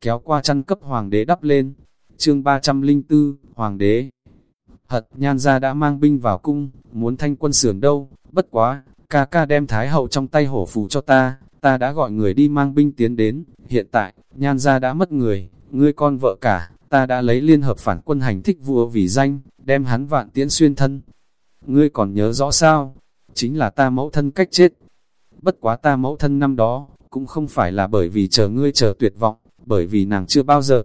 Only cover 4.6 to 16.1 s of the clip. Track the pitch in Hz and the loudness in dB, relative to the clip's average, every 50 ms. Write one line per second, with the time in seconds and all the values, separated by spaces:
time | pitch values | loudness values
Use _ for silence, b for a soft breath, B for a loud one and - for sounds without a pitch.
4.6 | _ _ - _ _ - 131 113 110 _ - 131 139 139 139 127 135 143 135 131 | _ _ -20 _ _ -6 -6 -6 -6 _ -8 -4 -2 -2 -2 0 2 2 2 2
5.6 | 135 135 135 147 151 147 143 139 147 147 147 131 120 113 110 107 - 151 147 147 | 0 -2 -2 0 -2 -2 0 2 2 2 2 2 0 -2 -2 -2 -2 -4 -4 -4
6.6 | 143 135 - - _ - - 110 117 120 127 - 151 147 139 - 156 147 135 - | -6 -8 -12 -20 _ -14 -8 -4 -4 -4 -4 -2 -4 -4 -4 -2 -4 -2 0 0
7.6 | 131 113 98 98 131 143 147 143 139 135 - _ _ _ - 185 - - - 113 | 0 0 0 2 2 2 2 0 -4 -10 -20 _ _ _ -2 -2 -2 0 0 0
8.6 | 113 123 139 139 131 _ _ _ _ - - 143 135 139 - 170 156 139 147 143 | 0 0 0 -6 -12 _ _ _ _ 0 0 0 0 2 0 0 0 2 0 0
9.6 | 143 - 117 107 120 143 156 151 127 - - 139 135 127 - 151 147 135 135 110 | 0 0 -2 -2 0 0 0 0 0 0 -2 -4 -4 0 0 0 0 0 -2 -4
10.6 | 87 - - 110 104 95 - 139 - - 135 131 131 127 131 135 - _ _ - | -4 -4 -4 -6 -6 -4 -4 -6 0 2 4 4 4 2 -2 -8 -18 _ _ -2
11.6 | - 139 131 127 123 135 147 160 139 110 104 107 104 98 95 135 147 147 147 143 | 0 0 2 2 -2 -4 -2 -2 -4 -2 -2 -2 0 0 2 2 2 2 2 0
12.6 | 143 139 139 147 147 147 139 - 117 117 120 113 110 107 123 156 170 _ - _ | -2 0 2 0 0 0 0 -2 -2 -2 0 -2 -2 -2 -2 -6 -12 _ -20 _
13.6 | - - 123 117 95 - - 113 101 92 - _ _ _ - 131 143 143 139 127 | -12 -4 -4 -4 -4 -2 -2 -2 -2 -4 -10 _ _ _ -10 -4 -2 -2 -2 0
14.6 | 135 143 131 131 131 127 135 165 190 180 151 135 120 110 101 98 92 - _ _ | 2 2 2 2 0 -2 -2 -2 -4 -2 -2 -2 0 0 -2 -2 -6 -12 _ _
15.6 | - - 139 131 143 147 143 - 147 147 | -18 -8 -2 2 2 2 2 0 -2 -2